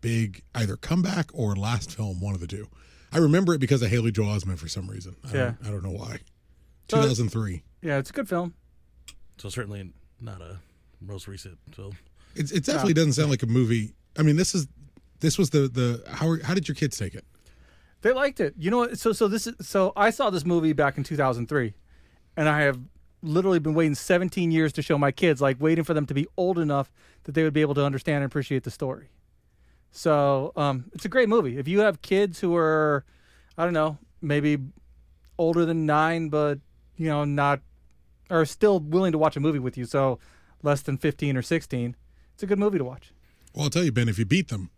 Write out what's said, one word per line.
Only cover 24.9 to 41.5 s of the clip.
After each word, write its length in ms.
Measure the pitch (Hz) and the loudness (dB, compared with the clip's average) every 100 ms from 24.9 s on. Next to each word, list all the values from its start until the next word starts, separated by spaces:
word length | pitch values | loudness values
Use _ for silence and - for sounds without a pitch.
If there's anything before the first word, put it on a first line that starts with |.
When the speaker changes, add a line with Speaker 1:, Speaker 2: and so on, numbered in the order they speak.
| 143 | 2
Speaker 2:
my 140 | 143 | 2
kids, 280 | - 175 135 | 2 2 4
like, 180 | 139 131 | 2 2
waiting 240 | 156 165 156 | 2 2 0
for 80 | 156 | -2
them 100 | 143 | -2
to 80 | |
be 140 | 135 160 - | -4 -4 -2
old 220 | 180 175 | 0 0
enough 320 | 156 143 135 _ _ _ | 0 0 -2 _ _ _
that 100 | - | -4
they 100 | 147 | 0
would 100 | 160 | 2
be 80 | 151 | 2
able 120 | 151 | 2
to 100 | 143 | 2
understand 340 | 143 135 - 143 | 0 0 -2 -2
and 20 | 139 | -2
appreciate 320 | 147 135 135 | -4 -4 -4
the 80 | 123 | -4
story. 380 | - 135 - - _ _ _ _ _ _ _ _ | -8 -8 -8 -14 _ _ _ _ _ _ _ _
So, 600 | - 165 147 143 135 139 - | -4 2 4 4 2 -2 -2
um, 300 | 143 131 127 | 0 -2 -6
it's 120 | - 190 | -10 -2
a 40 | |
great 200 | 254 226 | 2 4
movie. 280 | 226 147 127 | 4 2 -4
If 100 | 135 | 0
you 120 | 196 | 4
have 220 | 214 165 | 4 2
kids 380 | - 196 202 165 | 0 2 2 0
who 160 | 180 170 | 0 2
are, 480 | 160 156 151 143 - _ _ _ _ - | 4 2 2 0 -4 _ _ _ _ -4
I 60 | |
don't 100 | 170 | -2
know, 240 | 165 156 147 - - | 2 0 -2 -16 -10
maybe 360 | 151 147 147 147 135 - - - _ _ - - | -2 0 2 0 -4 -14 -20 -20 _ _ -18 -2
older 280 | 165 170 165 | 0 2 2
than 200 | 165 156 | 0 2
nine, 440 | 151 160 165 160 | 2 2 0 -2
but, 300 | 151 147 143 _ _ _ - | 0 0 -2 _ _ _ -6
you 100 | 160 | -2
know, 180 | 147 147 | 0 0
not, 360 | 143 143 143 - _ _ _ _ _ _ | 2 2 0 -4 _ _ _ _ _ _
are 160 | 170 156 | 0 0
still 340 | - 214 190 | 2 4 4
willing 320 | 151 170 190 | 2 0 2
to 40 | 156 | 2
watch 180 | 156 147 | 2 2
a 20 | |
movie 200 | 151 147 | 0 0
with 180 | 127 127 | -4 -6
you, 80 | 120 | -4
so 340 | 143 135 120 - - _ _ | 0 0 0 -10 -20 _ _
less 200 | 147 143 | -2 0
than 160 | - 135 | -2 -2
fifteen 400 | 156 - 143 131 | -2 -2 -2 -2
or 40 | |
sixteen, 540 | 120 | 0